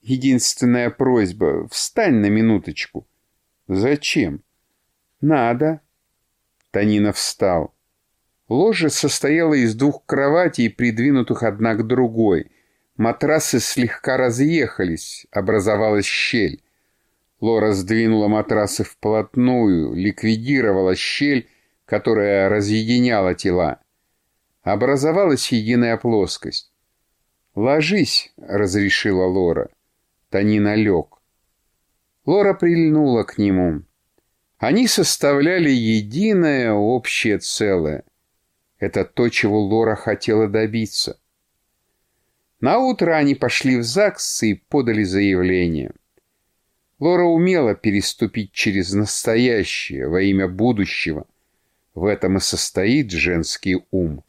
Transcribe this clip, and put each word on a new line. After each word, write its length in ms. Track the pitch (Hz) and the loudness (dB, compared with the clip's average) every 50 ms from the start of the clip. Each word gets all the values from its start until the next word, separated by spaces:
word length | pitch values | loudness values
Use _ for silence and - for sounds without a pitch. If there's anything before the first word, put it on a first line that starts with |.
Единственная 880 | _ - 131 127 127 139 127 120 - - - - 127 123 120 123 120 120 | _ -4 -4 0 2 2 2 2 0 -2 -4 0 0 2 2 2 0 -2
просьба — 760 | - - 139 131 127 117 104 90 87 107 92 76 69 82 80 - | -2 -2 0 2 2 2 2 0 0 0 0 0 0 -2 -6 -8
встань 460 | - - - - _ - 220 180 131 | -8 -8 -8 -4 _ 0 2 2 2
на 120 | 110 104 | 2 2
минуточку». 800 | 101 104 110 113 113 110 95 - 85 76 - - - - - - _ _ _ _ _ _ _ _ _ _ _ _ | 2 2 2 2 2 2 0 -2 -6 -10 -10 -12 -12 -12 -16 -16 _ _ _ _ _ _ _ _ _ _ _ _
«Зачем?» 720 | - 95 95 104 131 147 147 - - - 151 110 80 71 - _ _ _ _ _ _ _ _ _ _ _ _ _ _ _ _ | -4 -2 0 0 0 0 -2 -2 -4 -2 -2 -2 -2 -4 -10 _ _ _ _ _ _ _ _ _ _ _ _ _ _ _ _
«Надо». 600 | 139 147 160 139 117 117 120 123 151 156 160 147 _ _ _ _ _ _ _ _ _ _ _ _ _ _ _ _ _ _ | 0 0 2 2 2 0 0 0 0 -2 -2 -4 _ _ _ _ _ _ _ _ _ _ _ _ _ _ _ _ _ _
Танина 400 | - 95 104 107 107 104 104 104 98 | -4 0 0 2 2 2 2 0 -2
встал. 640 | - - - - _ 110 95 90 82 76 - _ _ _ _ _ _ _ _ _ _ _ _ _ _ _ | -4 -8 -8 -4 _ 0 0 0 0 -2 -4 _ _ _ _ _ _ _ _ _ _ _ _ _ _ _
Ложа 420 | _ 113 135 185 226 214 170 165 147 | _ 0 2 2 2 2 2 0 -2
состояла 680 | - - - 143 - - - 139 151 165 170 160 156 | 0 0 -2 -2 -2 -2 -2 0 0 2 2 2 2
из 180 | 135 120 113 110 | 2 2 0 0
двух 320 | 113 139 147 139 - _ | 2 0 0 0 -2 _
кроватей, 640 | - 151 135 139 139 151 175 180 165 - - 117 110 | -4 -2 0 2 2 2 2 2 0 0 0 -2 -2
придвинутых 720 | - - 123 120 113 113 120 143 139 131 117 - 120 104 | 0 -2 -2 -2 0 0 0 2 2 2 2 0 -2 -2
одна 320 | 117 110 101 104 110 113 110 | -2 -4 -2 0 -2 0 0
к 140 | 104 113 | -2 0
другой. 640 | 110 127 123 127 113 110 113 113 104 90 76 - - _ _ _ _ _ _ _ _ _ | 0 2 2 2 0 2 2 2 2 2 2 -2 -6 _ _ _ _ _ _ _ _ _
Матрасы 640 | - 107 113 117 - - 143 156 156 - - - 120 | -2 -2 -2 0 -2 0 0 0 0 0 0 0 0
слегка 580 | - - - 131 123 113 - - - 139 131 | -2 -2 -2 -2 -2 -2 -4 -6 -4 -4 -2
разъехались, 1080 | 127 127 123 113 120 139 156 170 160 127 - - - 95 90 82 78 - - - - - _ | 0 0 0 0 0 0 2 2 0 0 -2 -2 -4 -4 -4 -4 -6 -8 -14 -16 -18 -20 _
образовалась 720 | - 101 98 101 110 107 92 107 107 101 110 107 107 104 95 | -6 -4 -2 0 0 0 2 2 2 2 2 2 2 0 0
щель. 560 | - - - - - - 117 101 85 - - _ _ _ _ _ _ _ _ _ _ _ _ _ _ _ _ | -2 -2 -4 -2 -2 0 0 0 -2 -4 -8 _ _ _ _ _ _ _ _ _ _ _ _ _ _ _ _
Лора 320 | 110 110 113 107 104 107 101 | -2 0 0 2 2 0 0
сдвинула 540 | 95 92 95 110 113 113 110 113 107 107 | -2 -2 -2 0 0 2 2 2 2 2
матрасы 560 | 104 107 107 104 - 113 107 104 101 - - 104 | 2 0 0 0 0 0 0 0 -2 -2 -6 -6
вплотную, 1120 | - - _ - 107 107 110 104 - - 123 123 127 127 123 113 101 92 82 76 62 60 | -6 -8 _ -2 -2 0 0 -2 -2 -2 0 0 2 2 2 2 2 2 2 0 -2 -4
ликвидировала 1000 | 82 95 104 98 - - 110 113 110 117 131 143 135 117 107 95 95 95 92 92 | -2 -2 -2 -4 -2 -2 -2 -2 0 0 -2 0 0 2 2 2 2 2 0 0
щель, 540 | - - - - - 143 143 143 127 - _ _ _ _ _ _ _ _ | -2 -4 -6 -4 -2 0 0 0 -2 -4 _ _ _ _ _ _ _ _
которая 640 | - - 107 - 123 113 107 101 101 101 98 98 98 | -6 -6 -2 0 0 0 2 2 2 2 2 2 2
разъединяла 840 | 104 107 101 104 107 110 110 113 123 123 123 123 117 104 95 92 90 | 2 0 0 0 0 0 0 2 2 2 2 2 2 2 2 0 -2
тела. 480 | - - 95 90 90 87 76 62 _ _ _ _ _ _ _ _ _ _ _ _ _ _ _ _ _ | 0 -2 0 0 2 0 -2 -4 _ _ _ _ _ _ _ _ _ _ _ _ _ _ _ _ _
Образовалась 880 | _ - 101 101 120 131 143 135 139 156 160 190 202 175 139 120 - - | _ -4 -2 0 0 0 0 0 0 0 2 2 2 2 2 0 0 -2
единая 460 | 127 113 107 110 123 120 120 117 117 | -2 -2 0 2 2 2 2 0 -2
плоскость. 720 | - - 120 113 104 95 85 - - - - - - - _ _ _ _ _ _ _ _ _ _ _ _ _ _ _ _ _ _ | -2 -2 0 0 0 0 -2 -4 -10 -10 -10 -10 -10 -12 _ _ _ _ _ _ _ _ _ _ _ _ _ _ _ _ _ _
«Ложись», 760 | 98 107 127 143 156 151 160 202 202 147 - - - - - _ | -2 0 0 2 0 0 0 0 0 0 0 0 -4 -4 -4 _
разрешила 880 | - - - 98 101 104 95 92 104 101 98 - - - 110 95 92 92 | -20 -12 -6 -2 -2 0 0 0 0 0 0 0 0 0 0 0 2 0
Лора. 440 | 92 92 95 92 85 80 73 71 - _ _ _ _ _ _ _ _ _ _ _ _ | 0 2 2 0 2 0 -2 -4 -6 _ _ _ _ _ _ _ _ _ _ _ _
Танина 460 | - 95 104 107 107 104 101 104 104 | -2 0 0 2 2 2 2 2 0
лёг. 460 | 110 107 107 95 82 76 _ _ _ _ _ _ _ _ _ _ _ _ _ _ _ _ _ _ _ _ _ _ _ _ | 0 2 2 0 0 -2 _ _ _ _ _ _ _ _ _ _ _ _ _ _ _ _ _ _ _ _ _ _ _ _
Лора 280 | 135 170 208 202 196 185 | 0 2 2 2 2 2
прильнула 720 | 190 180 170 170 165 165 156 151 151 151 135 120 113 98 | 2 2 2 4 4 4 4 4 4 4 4 2 2 0
к 140 | - - | -2 -2
нему. 460 | - 104 101 95 92 90 87 78 71 - _ _ _ _ _ _ _ _ _ _ _ _ _ _ | 0 2 2 2 2 2 0 0 -4 -8 _ _ _ _ _ _ _ _ _ _ _ _ _ _
Они 300 | _ - 117 165 226 254 | _ 0 0 2 2 2
составляли 840 | 220 - - 170 - - - - 143 143 139 143 165 185 185 165 147 | 2 2 0 0 0 -2 0 0 2 2 2 2 2 2 2 2 2
единое 1040 | 135 123 113 107 110 107 104 104 117 160 208 220 208 185 170 156 143 131 123 113 107 | 2 2 2 2 0 0 -2 -4 -4 -2 0 2 2 2 2 2 2 0 0 0 0
общее 640 | 104 104 110 127 123 - - - - - 117 101 90 | 2 2 0 0 -2 -2 -4 -4 -2 0 -2 -2 -2
целое. 640 | - - - - 113 104 95 87 80 76 76 - - _ _ _ _ _ _ _ _ _ _ _ _ _ _ _ | -4 -8 -4 -2 0 0 0 0 0 -2 -4 -6 -10 _ _ _ _ _ _ _ _ _ _ _ _ _ _ _
Это 260 | 98 98 - 104 92 | -8 -4 -4 -4 -4
то, 240 | - _ - 123 117 | -4 _ -2 -2 0
чего 300 | - - - 104 104 107 | 0 0 0 0 0 0
Лора 340 | 104 95 107 113 113 110 107 | 0 0 0 0 2 0 -2
хотела 520 | 104 - 113 104 - - - 110 107 110 | -2 -4 -6 -4 -4 -2 0 2 2 2
добиться. 720 | 104 98 110 110 107 107 113 110 - - - - - - _ _ _ _ _ _ _ _ _ _ _ _ _ _ _ _ _ _ _ _ _ _ _ _ _ _ _ _ _ | 2 0 -2 -2 -2 -2 -4 -4 -4 -6 -6 -6 -8 -10 _ _ _ _ _ _ _ _ _ _ _ _ _ _ _ _ _ _ _ _ _ _ _ _ _ _ _ _ _
Наутро 560 | 117 131 185 240 262 254 240 - 185 170 160 | -2 0 0 2 0 0 0 0 0 0 2
они 200 | 156 143 143 139 | 2 2 0 0
пошли 420 | 131 - 120 - - - 131 127 | 0 -2 -2 -2 0 0 2 0
в 60 | 120 117 | 0 0
загс 600 | 113 120 196 208 196 - - - - - - 123 | -2 0 2 0 0 0 -4 -8 -8 -6 -2 -2
и 120 | 110 101 | -2 -2
подали 480 | - _ _ - 147 131 117 110 110 104 | -2 _ _ -2 0 0 2 0 0 0
заявление. 880 | 92 92 98 101 98 95 90 92 92 92 92 90 85 80 73 64 50 - _ _ _ _ _ _ _ _ _ _ _ _ _ _ _ _ _ _ _ _ _ | 0 2 2 2 2 2 2 2 2 2 2 0 0 -2 -4 -6 -8 -12 _ _ _ _ _ _ _ _ _ _ _ _ _ _ _ _ _ _ _ _ _
Лора 240 | 139 170 180 175 175 | 0 0 2 2 2
умела 520 | 170 165 165 175 185 185 170 135 110 98 | 2 2 2 2 2 2 2 2 0 0
переступить 760 | - - 110 101 101 95 - - - 117 104 - 113 104 - | 0 -2 0 0 0 -2 -4 -4 -4 -4 -4 -4 -6 -8 -8
через 420 | _ - - 110 95 98 87 98 98 | _ -4 -2 -2 0 -2 -2 0 -2
настоящее 1120 | 101 104 104 - - - 117 113 117 123 127 117 107 92 - - - - - 69 65 65 | -2 -2 -2 -4 -4 -2 0 0 2 2 2 0 0 -2 -4 -6 -8 -8 -8 -8 -6 -4
во 140 | 71 82 92 | -2 -2 0
имя 260 | 95 98 98 95 95 | 2 2 2 2 0
будущего. 800 | 90 90 95 110 127 123 101 95 85 - - - 82 78 71 - _ _ _ _ _ _ _ _ _ _ _ _ _ _ | -2 -2 0 0 0 2 0 -2 -4 -4 -6 -6 -6 -6 -8 -10 _ _ _ _ _ _ _ _ _ _ _ _ _ _
В 120 | - 87 | -4 -2
этом 320 | 107 104 - - 92 95 | -2 0 0 0 0 0
и 20 | 95 | 0
состоит 720 | - - - 87 - - - 95 95 107 127 151 139 101 | -2 -2 -4 -4 -6 -4 -4 -2 0 2 2 0 0 -2
женский 760 | 90 80 - 90 87 82 78 - - - - 95 92 92 - _ | -4 -4 -2 0 -2 -2 -2 -4 -8 -6 -4 -2 -2 -2 -4 _
ум. 320 | - 95 90 80 73 65 _ | -4 -2 -2 -2 -6 -10 _